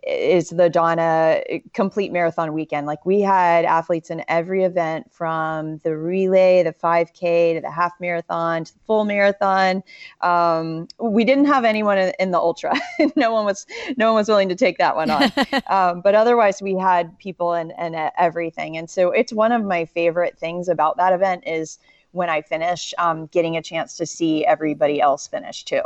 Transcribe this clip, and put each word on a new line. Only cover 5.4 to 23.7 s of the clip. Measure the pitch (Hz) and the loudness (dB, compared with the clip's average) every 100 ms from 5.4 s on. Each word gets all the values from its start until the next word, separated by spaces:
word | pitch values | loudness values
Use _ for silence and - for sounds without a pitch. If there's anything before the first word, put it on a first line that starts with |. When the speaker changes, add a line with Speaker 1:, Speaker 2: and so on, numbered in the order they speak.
| 160 160 156 156 | -4 -4 -6 -6
Speaker 1:
the | 165 156 | -4 -4
relay, | 165 185 190 185 185 180 | -2 0 2 4 6 6
the | 165 | 4
five | - 170 170 170 | 0 0 2 0
K, | _ 175 170 170 165 | _ 0 2 2 0
to | |
the | - | -4
half | 156 175 175 | -2 -2 -2
marathon, | 175 170 170 170 165 165 160 | -6 -6 -4 -4 -2 -4 -6
to | |
the | _ _ | _ _
full | 220 208 | 0 0
marathon. | 202 202 202 196 190 190 190 - - - _ | 2 2 2 2 2 2 0 -6 -20 -20 _
Um, | 175 175 170 165 165 160 170 - | 0 2 2 0 -2 -8 -10 -6
we | 233 208 226 | -2 2 4
didn't | 269 285 | 4 4
have | 285 233 | 4 2
anyone | 214 208 196 | 0 0 2
in, | 185 - | 0 0
in | 190 | 0
the | 175 | 0
ultra. | 170 165 151 214 719 698 | 0 -2 -2 -4 -4 -2
<laughs> | 294 - | 0 2
No | 233 | 0
one | 226 208 | 0 -2
was, | 196 - 440 427 254 | -4 -8 -14 -10 0
no | 220 | 2
one | 220 | 2
was | 208 | 4
willing | 214 190 | 2 2
to | 180 | 2
take | 185 170 | 0 2
that | 170 - | 0 0
one | 156 | 0
on. | 156 196 240 | 2 0 0
Speaker 2:
<laughs> | 247 269 - | -2 -2 0
Speaker 1:
Um, | 190 180 175 | 2 2 2
but | 185 | 2
otherwise, | 208 226 240 208 190 | 4 4 4 4 2
we | 196 190 | -4 0
had | 190 180 170 - | 2 2 0 -8
people | 190 175 175 170 | -14 -4 -2 -2
in, | 160 | -4
in | - 170 160 156 - | -8 -8 -4 -6 0
everything. | 170 165 165 160 156 160 | 0 0 -6 -8 -10 -10
And | 165 | -10
so | - 180 | 0 0
it's | 208 247 | 2 -2
one | 220 220 | 0 0
of | 240 | 0
my | 202 175 165 | 0 -2 -2
favorite | - 170 165 175 - | 0 0 0 -2 -4
things | 165 170 180 | -8 -6 -4
about | 160 156 - | 0 0 2
that | 180 | 2
event | 180 190 180 - | 2 0 -2 -4
is | 160 160 - _ _ _ | -6 -6 -12 _ _ _
when | 175 175 | -6 -2
I | 160 | -2
finish, | 156 160 170 170 - - | -4 -4 -4 -4 -8 -2
um, | 175 160 160 | -2 -2 -2
getting | 175 165 165 | 0 0 -2
a | |
chance | 156 | -6